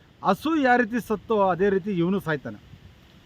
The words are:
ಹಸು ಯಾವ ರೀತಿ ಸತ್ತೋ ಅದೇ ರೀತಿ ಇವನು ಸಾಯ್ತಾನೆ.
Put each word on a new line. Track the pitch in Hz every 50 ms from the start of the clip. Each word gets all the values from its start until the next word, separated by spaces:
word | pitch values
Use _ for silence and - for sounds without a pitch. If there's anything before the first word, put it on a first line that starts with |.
| - - _ _ -
ಹಸು | 180 202 - - 320 330
ಯಾವ | 311 277 254 247 240
ರೀತಿ | 247 202 233 247 - -
ಸತ್ತೋ | 220 196 - - 226 208
ಅದೇ | 196 190 180 160 196 202
ರೀತಿ | 190 190 - 214
ಇವನು | 202 170 165 175 196 196
ಸಾಯ್ತಾನೆ. | 147 160 156 139 - 120 107 101 - - - - - - - - - - - - -